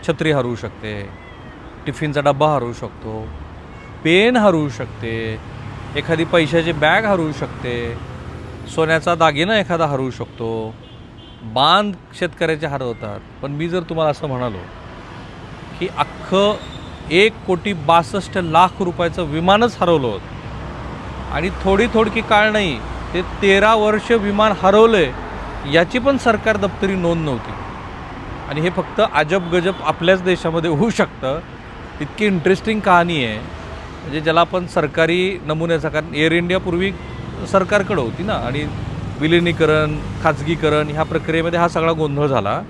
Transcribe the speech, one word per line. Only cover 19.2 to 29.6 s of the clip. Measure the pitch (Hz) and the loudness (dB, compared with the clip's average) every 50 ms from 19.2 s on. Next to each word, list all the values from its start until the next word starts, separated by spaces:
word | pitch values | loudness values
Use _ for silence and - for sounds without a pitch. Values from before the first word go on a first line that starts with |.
विमानच | 175 151 143 160 170 185 196 214 233 233 - - | -4 -2 -2 0 4 4 6 6 4 2 2 0
हरवलं | 196 175 170 151 131 | 2 4 4 4 2
होतं | 117 104 92 - - - - - - - - - - - - - - - - - - - - - - | 0 -2 -4 -8 -12 -14 -12 -12 -12 -12 -10 -10 -10 -10 -10 -10 -10 -10 -10 -12 -12 -10 -10 -8 -6
आणि | 139 143 160 196 190 - | -4 -2 -2 -2 -4 -2
थोडी | - 196 196 196 233 240 - | 2 2 4 4 4 4 4
थोडकी | 220 226 220 190 233 | 4 4 4 2 -2
काळ | 214 - 226 208 214 214 | 0 4 4 4 6 4
नाही, | 214 214 202 170 131 110 - - - - - - 156 | 4 2 2 0 -2 -4 -6 -8 -8 -8 -8 -4 -4
ते | 175 | -4
तेरा | 180 - - - 208 196 196 196 196 220 226 | -4 -4 -4 2 4 6 6 8 8 6 6
वर्ष | 220 214 214 214 214 - - | 6 4 2 2 0 2 2
विमान | 233 226 196 208 202 202 214 220 196 - | 2 2 2 0 2 4 4 4 4 4
हरवलंय, | - 190 196 214 226 226 226 196 156 127 - - - - - - - - - - - 139 | 4 6 8 8 8 8 8 6 4 2 0 -6 -10 -10 -10 -10 -10 -10 -10 -8 -4 2
याची | 143 165 180 185 - 254 | 4 4 4 4 0 0
पण | 226 277 277 | 2 2 2
सरकार | 254 - 240 220 214 - 220 214 | 2 2 2 2 2 2 0 0
दप्तरी | 208 196 190 - - 202 190 190 | 2 0 -2 -2 -2 -2 0 0
नोंद | 185 175 170 170 165 160 | 0 2 2 0 2 0
नव्हती. | 147 131 110 - - 107 - - - - - - - - - - - - - - - - - - - | -2 -2 -4 -4 -8 -10 -10 -10 -12 -12 -12 -12 -12 -12 -12 -12 -12 -12 -12 -12 -12 -12 -10 -8 -6
आणि | 143 151 | -4 -2
हे | 160 185 | -2 0
फक्त | 175 190 160 - - - 214 - - | 0 -2 -4 -4 0 0 0 2 2
अजब | 147 156 151 180 196 180 170 | 0 2 2 2 0 0 2
गजब | 165 180 | 0 2